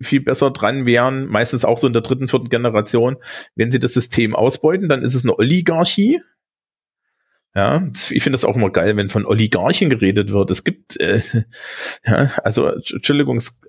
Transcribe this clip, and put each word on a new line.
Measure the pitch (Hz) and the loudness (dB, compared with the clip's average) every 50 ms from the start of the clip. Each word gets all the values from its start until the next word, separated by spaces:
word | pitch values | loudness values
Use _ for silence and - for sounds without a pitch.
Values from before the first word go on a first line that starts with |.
viel | 117 - - 139 | -6 -2 -2 0
besser | - - 131 - 139 135 | 2 0 0 2 2 0
dran | 135 - 107 104 131 139 127 123 | 0 0 -2 -2 0 0 2 2
wären, | 117 120 123 131 135 135 135 139 | 2 4 2 2 0 -2 -4 0
meistens | 104 104 117 - - 120 - | 0 0 0 0 0 0 2
auch | 113 117 117 | 2 2 2
so | - | 2
in | 131 113 | 2 2
der | 117 | 0
dritten, | 117 - 131 131 135 123 | 0 0 -2 -2 -2 0
vierten | - 131 - 123 | -2 -2 -2 0
Generation, | 123 117 120 120 110 107 107 - - 117 117 127 139 156 - - - - - - _ | -2 -2 0 0 0 0 0 0 2 2 2 0 -2 -4 -10 -16 -18 -18 -18 -10 _
wenn | - 113 120 | -2 -2 0
sie | 127 127 | 0 0
das | - 127 - | 0 0 0
System | 127 - - - - 117 107 110 | 0 -2 -2 0 0 0 0 2
ausbeuten, | - 107 131 131 - - 156 175 185 196 156 | 2 2 0 0 2 0 0 0 0 0 0
dann | 143 131 - | -2 0 0
ist | 127 123 | -2 -2
es | 127 123 | 0 0
eine | 117 90 - | 0 0 2
Oligarchie. | 113 131 170 180 170 170 165 160 180 - - - 202 240 320 349 - _ _ _ _ _ _ _ _ _ _ _ _ _ _ _ _ _ _ _ _ _ _ _ _ _ - | 2 2 2 0 0 0 0 0 0 0 0 0 2 2 2 0 -4 _ _ _ _ _ _ _ _ _ _ _ _ _ _ _ _ _ _ _ _ _ _ _ _ _ -2
Ja, | 98 98 113 139 165 190 147 | 0 0 2 2 0 -2 -4
das, | - - - - | -6 -6 -4 -2
ich | - - - | -2 0 0
finde | 147 131 | 0 0
das | 117 - | 0 0
auch | - 107 | 0 0
immer | 120 107 95 | 2 0 0
geil, | - 87 82 101 107 104 | 2 2 2 2 2 0
wenn | 101 98 | 0 0
von | - 107 98 - | 0 -2 0 0
Oligarchen | 104 110 110 107 - 95 92 131 175 - 196 151 | 2 2 2 2 0 0 0 0 2 2 2 2
geredet | 127 110 101 95 98 107 101 101 | 2 2 2 2 2 2 0 0
wird. | 101 101 95 - | 2 0 0 0
Es | 95 - - | 0 -2 -2
gibt, | - - - _ - - - | -4 -6 -6 _ -12 -6 -4
äh, | - 87 101 104 - - - 113 107 - - - - | -2 0 0 0 0 0 -2 -2 -2 -4 -8 -20 -18
<laughs> | - - - - - - - - | -16 -14 -12 -12 -12 -12 -8 -2
ja, | 120 110 - 135 131 - - - | 0 2 2 2 0 0 -2 -4
also, | - 110 120 135 - | -2 0 0 0 0
Entsch-, | - - - - - | -2 -4 -6 -8 -8
Entschuldigung, | - - - 143 143 143 135 123 117 | -6 -2 0 0 0 0 0 0 -2
es, | - - - _ _ | -2 -4 -4 _ _